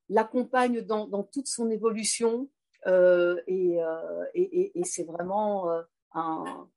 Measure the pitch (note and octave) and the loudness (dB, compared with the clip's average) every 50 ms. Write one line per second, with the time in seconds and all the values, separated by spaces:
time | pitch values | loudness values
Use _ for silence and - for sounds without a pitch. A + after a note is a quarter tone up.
0 | _ - F#3 A3 G#3+ A3 - B3+ A#3+ - - B3+ B3 B3 A#3+ A3+ F#3+ F3+ A3 G#3+ | _ 0 2 2 2 2 0 -2 -2 0 2 2 2 2 0 -2 -2 -2 -4 -4
1 | G#3+ F#3+ G3 G3+ G3+ - - C#4+ C4 - - - A#3 A3+ A3 G#3 G#3+ A3+ G#3+ A3 | -4 -4 -4 -6 -6 -6 -6 -8 -6 -6 -4 -2 -2 -2 0 0 0 0 0 0
2 | G#3+ G#3 - - A#3 A3+ A3+ A#3+ C#4 C#4 _ _ _ _ _ _ - F#3+ F#3 F#3 | -2 -2 -2 0 0 0 0 -2 -4 -8 _ _ _ _ _ _ 0 2 6 6
3 | F3+ F3+ F3+ F3 F3 F3 F3+ F3 - - F#3 F#3 F3+ F3 E3+ E3+ E3 D#3+ D#3+ D#3+ | 8 8 6 6 4 2 0 -2 -2 -2 -2 0 2 2 2 0 0 -2 -4 -6
4 | E3 E3 E3+ E3+ F3 - - F3 F#3 G3 - F3+ F#3 G3+ - E3+ F3 - - - | -6 -8 -6 -6 -6 -4 0 0 0 0 2 0 0 0 0 -4 -4 -4 -4 -6
5 | E3+ D#3+ E3 E3+ F3 F3+ G3 G#3 G#3+ G#3 G#3 G3 F#3 E3+ E3+ E3 E3+ _ _ _ | -6 -6 -6 -6 -4 -2 0 0 0 0 0 0 0 0 -2 -2 -4 _ _ _
6 | _ _ - D#3+ E3 E3 D#3+ D#3+ E3 - - - - - _ | _ _ -6 -6 -4 -4 -4 -6 -6 -8 -10 -12 -16 -20 _